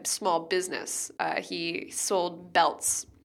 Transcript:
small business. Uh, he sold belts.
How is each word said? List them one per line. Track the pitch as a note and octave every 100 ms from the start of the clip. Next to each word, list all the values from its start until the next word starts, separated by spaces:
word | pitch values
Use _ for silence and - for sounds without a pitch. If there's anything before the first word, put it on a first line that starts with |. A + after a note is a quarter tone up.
small | - - F3+ E3
business. | E3 F#3 F#3 C3+ - - - -
Uh, | D#3+ D#3+
he | F#3 F3 E3+ E3+ -
sold | - - G3 F3 E3+ -
belts. | F3+ D#3+ - - - - -